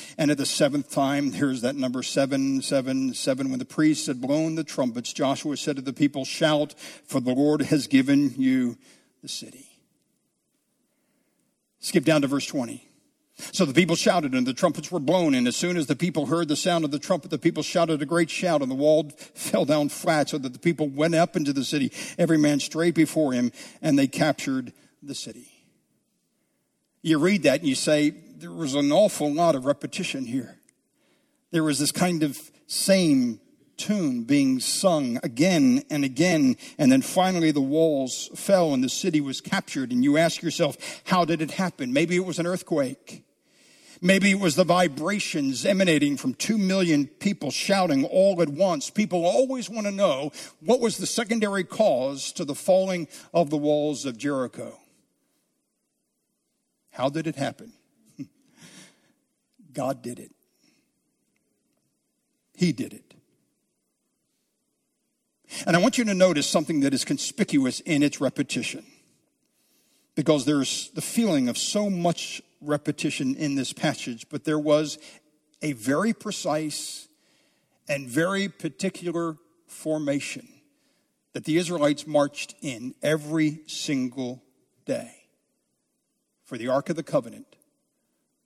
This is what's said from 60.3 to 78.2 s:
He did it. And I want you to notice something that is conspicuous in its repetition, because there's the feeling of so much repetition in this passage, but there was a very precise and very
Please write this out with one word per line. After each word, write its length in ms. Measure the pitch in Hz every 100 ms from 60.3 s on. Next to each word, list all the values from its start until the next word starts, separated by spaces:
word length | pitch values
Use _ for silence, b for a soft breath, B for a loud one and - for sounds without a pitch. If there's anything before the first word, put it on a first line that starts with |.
| _ _ _ _ _ _ _ _ _ _ _ _ _ _ _ _ _ _ _ _ _ _
He 160 | - 175
did 200 | 117 -
it. 220 | - _ _ _ _ _ _ _ _ _ _ _ _ _ _ _ _ _ _ _ _ _ _ _ _ _ B -
And 80 |
I 60 | 170
want 180 | 226 -
you 60 |
to 100 | 220
notice 320 | 185 185 147 -
something 340 | 180 151 156
that 140 | 139
is 100 | 135
conspicuous 760 | - 277 - - 202 143 127 -
in 240 | - 147
its 160 | 147 -
repetition, 640 | 135 - 139 - - - - _ _ _ _ _ _ _ _ _ _ _ _
because 300 | - 139 151
there's 460 | 131 147 131 - -
the 100 | 160
feeling 480 | - - 226 147 123
of 100 | 117
so 320 | - 208 208
much 520 | 180 170 160 - - - _
repetition 760 | 147 147 - 143 151 - 131 139
in 180 | 151
this 180 | 139 123
passage, 540 | - 160 135 - 117 -
but 140 | 147
there 160 | - 151
was 400 | 151 151 151 - B B _ _ _ _
a 100 | 151
very 380 | 120 117 147 220
precise 960 | - 214 - 175 156 156 - - - - _ _ _ _ _ _ _ -
and 220 | 139 131
very 400 | 131